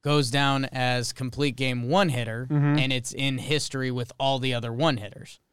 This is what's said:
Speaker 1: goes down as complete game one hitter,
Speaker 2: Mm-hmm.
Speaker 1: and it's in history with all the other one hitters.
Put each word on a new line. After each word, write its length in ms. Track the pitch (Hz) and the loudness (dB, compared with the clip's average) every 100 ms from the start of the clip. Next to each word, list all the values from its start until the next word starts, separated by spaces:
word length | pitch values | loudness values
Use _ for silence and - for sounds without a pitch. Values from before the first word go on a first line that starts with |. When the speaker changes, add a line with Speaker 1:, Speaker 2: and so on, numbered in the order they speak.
Speaker 1:
goes 280 | 147 147 131 | 2 2 2
down 340 | 139 139 139 135 | 2 2 2 0
as 400 | 131 127 123 117 | 0 0 0 -2
complete 460 | - 131 117 143 127 | -6 -8 -2 -2 0
game 320 | 135 123 120 | -2 -2 2
one 180 | 175 190 | 4 4
hitter, 380 | 123 113 113 131 | 2 -4 -6 0
Speaker 2:
Mm-hmm. 300 | 147 143 143 | 2 4 4
Speaker 1:
and 140 | 131 | 2
it's 180 | 131 120 | 0 -2
in 260 | - 135 131 | -2 -2 -2
history 520 | 123 147 - 135 127 | -2 -2 -2 -4 -2
with 200 | 127 120 - | -4 -6 -2
all 220 | 135 135 | 0 2
the 140 | 131 | 0
other 180 | 123 117 | -2 -4
one 260 | 117 160 123 | 0 0 0
hitters. 420 | 101 - - - _ | -6 -14 -18 -20 _